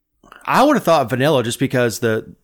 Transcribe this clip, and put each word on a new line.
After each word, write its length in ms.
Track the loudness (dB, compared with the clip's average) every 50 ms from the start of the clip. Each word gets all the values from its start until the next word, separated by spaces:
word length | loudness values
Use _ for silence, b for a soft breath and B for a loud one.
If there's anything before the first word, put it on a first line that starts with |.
| _ _ _ _ -20 -20 -20 -12 -6
I 180 | -2 2 2 4
would 120 | 2 2
have 80 | 2 2
thought 260 | 2 2 2 2 0
vanilla 340 | -2 0 0 2 2 0 0
just 160 | -2 -4 -4
because 400 | -4 -2 0 0 0 0 -2 -2
the, 360 | -2 -2 -2 -2 -6 -10 -18 _